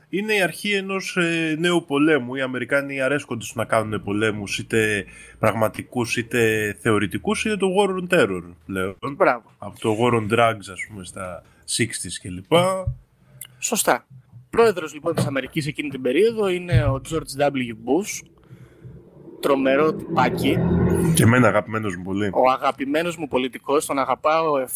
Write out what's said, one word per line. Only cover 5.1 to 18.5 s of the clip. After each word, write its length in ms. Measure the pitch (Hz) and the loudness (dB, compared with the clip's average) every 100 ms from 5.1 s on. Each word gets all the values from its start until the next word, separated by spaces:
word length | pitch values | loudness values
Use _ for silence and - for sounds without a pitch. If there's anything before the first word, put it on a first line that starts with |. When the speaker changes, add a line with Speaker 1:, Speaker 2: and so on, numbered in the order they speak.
| - - - | -16 -20 0
Speaker 1:
πραγματικούς, 800 | 110 104 107 - - 123 117 - | 0 2 0 -2 -8 -4 -2 -4
είτε 560 | 117 123 113 110 104 101 | -2 2 2 2 -2 -2
θεωρητικούς. 640 | 120 104 101 104 - 214 | 0 2 0 -4 -4 -2
Είναι 120 | 220 208 | -2 -2
το 100 | 190 185 | 0 2
War 100 | 196 | 0
on 300 | 185 180 180 | -2 0 2
Terror 240 | 107 90 87 87 - | 2 0 -8 -18 -8
πλέον. 300 | 95 92 92 135 143 | -4 -4 -6 -10 0
Speaker 2:
Μπράβο. 280 | 170 120 - _ | 2 2 -6 _
Speaker 1:
Από 200 | 104 - | -16 -4
το 180 | 113 107 | -2 2
War 120 | 123 | 2
on 200 | 117 104 | 2 2
Drugs, 360 | 117 117 107 95 | 2 2 0 -10
ας 140 | 90 - | -14 -12
πούμε, 160 | 107 | -14
στα 380 | 87 101 92 82 - _ - - | -14 -12 -12 -12 -18 _ -8 -4
sixties 360 | 113 - 90 - | -2 -4 -10 -10
και 80 | 98 | -10
λοιπά. 640 | 90 - 165 185 190 185 - _ _ _ - - _ | -12 2 2 4 -2 -6 -10 _ _ _ -20 -20 _
Speaker 2:
Σωστά. 480 | - - - 123 - 131 _ - - | -4 -2 2 0 -2 -20 _ -20 -4
Πρόεδρος, 440 | - 226 180 156 | 2 4 2 -6
λοιπόν, 200 | 151 165 | -6 -4
της 120 | 156 143 | -2 -2
Αμερικής 400 | 139 127 160 147 | -2 -4 -4 -4
εκείνη 220 | 151 147 | -6 -8
την 140 | 135 | -4
περίοδο 460 | 127 139 226 220 196 | 0 4 4 2 0
είναι 360 | 180 175 165 | -2 2 2
ο 160 | 143 135 127 | 2 -2 -4
George 320 | 160 143 135 | -8 -6 0
W. 320 | 143 139 120 110 | 0 0 -4 -8
Bush. 440 | 117 156 214 - - _ _ | 0 0 0 -10 -14 _ _